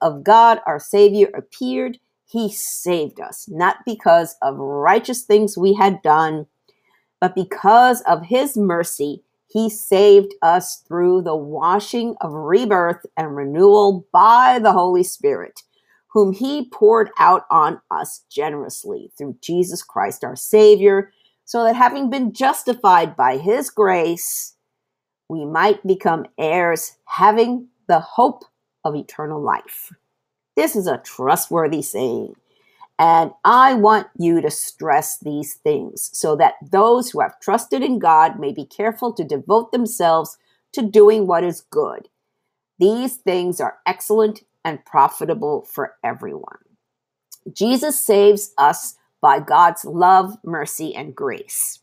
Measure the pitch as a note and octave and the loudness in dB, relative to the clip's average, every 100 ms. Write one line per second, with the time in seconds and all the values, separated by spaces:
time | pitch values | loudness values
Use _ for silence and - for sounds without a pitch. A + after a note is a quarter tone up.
0 | E3 C#3+ E3+ A3+ A#3 A3+ - D3 - G3+ | -4 -2 4 6 6 4 -2 -8 -2 4
1 | G#3 G3+ G3 - - - B3+ B3+ B3+ A#3+ | 4 4 0 0 -14 -10 -8 -6 -6 -10
2 | _ _ _ A#3 G#3+ - - - F3 F3 | _ _ _ -6 -6 -6 -10 -8 -4 -4
3 | D3 - - - - E3 F#3 - - A3 | -4 -10 -18 -16 -12 -2 -2 -2 -6 -4
4 | F3+ E3+ D#3+ - C3+ C#3 C3+ C#3+ D#3 A3 | 2 2 2 -4 -6 -6 -6 -2 2 0
5 | A#3 B3 - G#3 G#3 F#3 F#3+ G3+ G3 F#3 | 0 -8 2 2 2 0 0 2 0 0
6 | D#3 D#3 D#3+ D#3 D3 _ _ _ _ _ | 0 2 0 -4 -12 _ _ _ _ _
7 | _ - F3+ F#3 F3+ - F#3+ A#3 B3+ A#3+ | _ -4 -4 -2 -6 -2 4 6 6 2
8 | - - E3+ B3 C#4+ A3+ G3 E3+ E3+ - | 0 -2 0 -2 -2 -2 -2 -2 -4 -6
9 | D3 - _ _ _ G#3+ A3 G#3+ - F#3+ | -8 -8 _ _ _ -4 -4 -6 -2 4
10 | G#3 G3+ G3 - E3 F3+ - - - E3+ | 8 6 4 0 0 0 -2 -14 -10 -2
11 | F3+ F#3 E3+ D#3 D3 D3+ E3 F3+ E3+ A#3+ | 0 0 -2 -6 -8 -4 -2 -2 -2 -6
12 | A#3 - D#3+ D3+ D#3 G3 A#3+ F#3+ E3+ F3 | -6 -8 -10 -8 0 0 2 0 0 -4
13 | - - D#3 C#3+ C#3 D#3 G3 G#3 G3+ F#3 | -10 -10 -8 -8 -6 4 6 6 4 0
14 | - F3 G#3+ A#3+ B3+ B3 G#3+ F#3 F3+ F3+ | 0 4 6 6 4 4 2 2 2 0
15 | F3+ - C#3+ G#2 - - - _ _ _ | -2 -2 -4 -4 -8 -18 -20 _ _ _
16 | _ G#3+ G3 F#3+ C4+ D4 B3 - G#3+ A3+ | _ 0 0 0 -6 -6 -8 2 4 4
17 | G#3 - E3+ F#3 - D#3+ D3+ - - D#2+ | 0 2 2 2 2 0 0 -4 -8 -10
18 | - - _ C#3 D3+ D3 - - - - | -10 -14 _ -8 -6 -6 -12 -14 -12 -14
19 | - - C#3+ B2 - F3 F3+ E3+ - G3 | -14 -16 -16 -12 -6 -4 -4 -6 -10 -6
20 | G3 - A#2+ C#3 - G#3+ G#3+ G3+ G3 G3 | -6 -6 -12 -12 0 6 8 8 6 4
21 | G3 _ _ _ - A#3 A3+ A#3+ - C#4 | -2 _ _ _ -8 -2 0 2 2 0
22 | C4 C4+ A#3 G3+ C4+ E4 - A#3+ G3 F3 | -4 -4 -4 -2 -2 -2 -4 0 2 4
23 | E3 - B2+ C3+ F3 B3+ C#4 - G3 F3+ | 2 -2 -2 -2 -2 -2 -2 0 0 0
24 | E3 E3+ - - - _ _ _ _ _ | -2 -4 -8 -10 -12 _ _ _ _ _
25 | _ _ - D#3+ D3 D#3+ G#3 G3+ F#3+ F#3+ | _ _ -14 -10 -6 0 0 0 -2 -2
26 | F3 D#3+ - - D#3 F3 E3+ D#3+ - _ | -2 -4 -6 -6 -4 0 0 -2 -6 _
27 | - - G#3 A3 A#3+ B3 - _ - E3 | -10 -2 0 2 0 -2 -10 _ -2 -2
28 | - - B3+ - _ _ _ _ D#3 D3 | 0 0 0 -2 _ _ _ _ -8 -8
29 | C3+ - D3+ D3+ B2+ - - - - _ | -12 -12 -12 -8 -4 -6 -8 -20 -20 _
30 | _ _ _ _ _ - D#4 A3 F3+ B2 | _ _ _ _ _ -4 -2 -2 -4 -6
31 | - - C3 F3 - E3+ D#3 D3+ - G#2 | -10 -6 -2 -2 -2 -2 -2 -4 -6 -6
32 | B2+ A#2 G#2+ - _ _ _ _ - - | -4 -4 -8 -16 _ _ _ _ -10 0
33 | E3 E3 D#3+ - G3 B3 C4+ A#3+ G#3 G#3+ | 2 2 0 0 2 6 4 4 4 2
34 | F#3+ - E3+ E3 D3+ - - - D3+ D3 | -2 -4 -2 0 -2 -6 -12 -10 -4 -2
35 | A3 - D#3 D3 D3 - D3+ D3 - - | -2 -8 -10 -10 -10 -6 -4 -4 -6 -12
36 | - - D#3+ D3+ D#3 - C#3+ F#3+ A3 B3 | -12 -6 -2 2 0 0 -4 2 2 2
37 | A#3+ - - - - A3+ - C4+ C4 A#3 | -2 -6 -6 -6 -4 -4 -2 -4 -4 -2
38 | F3 D#3+ E3 - C#3+ F3+ C#3 - G#3+ A3 | 2 4 4 0 -10 -10 -12 -6 -6 -4
39 | A#3+ A3 D3+ C#3+ - A3 A3 B3+ A3 - | -8 -6 -6 -6 0 0 0 -4 -4 -2
40 | E3+ D#3+ D#3 - _ _ _ - G#3+ G#3 | 0 0 -2 -10 _ _ _ -6 0 6
41 | G#3 A3 F#3 E3+ F3 F3 - D3+ A2 A#1 | 6 6 2 0 -2 -6 -8 -6 -6 -6
42 | - _ _ _ _ _ _ - F#3+ A#3 | -18 _ _ _ _ _ _ 0 0 0
43 | B3+ - G3 F3+ F3+ F3 C3 - F3+ F#3 | -4 -8 -4 -4 -4 -6 -8 -8 -8 -6
44 | - A3 G#3+ G#3+ _ _ E3 C#3+ _ D3+ | -2 0 0 -4 _ _ -12 -12 _ 0
45 | C#3 - D#3 C3 C#3+ D3 - - C3+ _ | 0 0 -6 -6 -4 -6 -8 -10 -10 _
46 | A#2 B2 G#2+ C#2+ - - _ _ _ _ | -10 -10 -12 -14 -16 -20 _ _ _ _
47 | _ _ _ - F3 - A3 B3+ D4+ C#4+ | _ _ _ -20 -16 -4 -2 -2 -2 -4
48 | - G3+ G3+ G3+ - - D3 - - - | 0 4 4 4 -2 0 0 0 -8 -18
49 | _ _ D3+ C#3+ D3 D3+ E3+ E3+ - E3+ | _ _ 2 2 2 2 2 0 -8 0
50 | F3+ F#3+ F#3+ A3 E3 E3 C#3+ - D#3 - | 4 4 2 -6 -10 -10 -10 -10 -12 -12
51 | D3 B2+ C#3 G#2+ - - - - | -14 -10 -10 -10 -10 -10 -8 -10